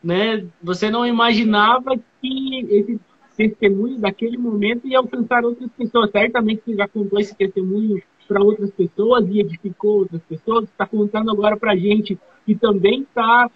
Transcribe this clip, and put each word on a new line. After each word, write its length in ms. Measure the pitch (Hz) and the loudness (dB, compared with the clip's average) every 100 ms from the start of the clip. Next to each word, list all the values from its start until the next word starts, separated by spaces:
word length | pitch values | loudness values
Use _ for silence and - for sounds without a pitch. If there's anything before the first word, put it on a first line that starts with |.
né, 400 | 165 180 220 220 180 _ | -2 0 0 -2 -6 _
você 260 | 170 180 214 | -8 -2 -2
não 140 | 226 240 | 0 0
imaginava 880 | 233 233 220 226 208 214 247 254 262 - _ | 2 2 2 2 4 4 2 0 -4 -6 _
que 460 | 254 262 269 262 233 | -6 -4 -6 -6 0
esse 300 | 208 220 220 _ _ _ - | 0 2 -4 _ _ _ -2
testemunho 600 | 214 - 214 196 226 262 | -2 2 0 2 -2 -2
daquele 380 | 202 - 226 240 | -4 -4 -6 -4
momento 500 | 240 214 208 240 269 | -4 -2 -2 -2 -2
ia 120 | 262 | 0
alcançar 440 | 254 254 233 247 | 0 -4 0 0
outras 260 | 240 240 247 | 0 -4 -10
pessoas. 380 | _ 240 240 214 | _ -2 0 2
Certamente 500 | 208 226 240 214 220 - | 2 0 0 0 -2 -4
você 100 | 214 | -4
já 100 | 202 | -4
contou 320 | 220 196 202 | -2 -2 -2
esse 160 | 208 | -2
testemunho 680 | - 196 196 185 202 220 196 - _ _ | -2 -4 -2 -4 -2 -2 -4 -6 _ _
pra 120 | 202 | 2
outras 280 | 202 214 202 | 2 2 -4
pessoas 560 | - 175 - 214 247 185 | -2 -4 0 2 2 2
e 120 | 208 | 0
edificou 600 | 185 165 202 175 208 208 | -2 -4 -10 -4 0 2
outras 200 | 190 165 - | 0 -4 -10
pessoas, 400 | 160 - 226 220 _ | -12 -2 -2 -2 _
tá 100 | 196 | -4
contando 440 | 220 202 214 220 | -2 -2 0 -2
agora 260 | 208 208 214 | 0 0 0
pra 180 | 214 | 0
gente 420 | 196 190 214 208 190 _ _ - | 0 2 0 0 -6 _ _ -2
que 80 | |
também 500 | 208 220 202 190 254 277 | 0 2 4 2 2 -4
tá 360 | - 226 240 247 | -2 2 4 4